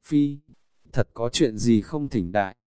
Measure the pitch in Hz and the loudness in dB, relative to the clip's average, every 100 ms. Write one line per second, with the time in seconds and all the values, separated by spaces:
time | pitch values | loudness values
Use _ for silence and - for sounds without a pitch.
0 | - 147 143 143 _ _ _ _ _ - | 0 0 0 -4 _ _ _ _ _ 0
1 | - - 117 - 139 107 113 113 98 156 | 0 -2 -4 0 0 0 2 2 2 -8
2 | 143 120 87 101 95 - | -4 -4 -2 -2 -4 -8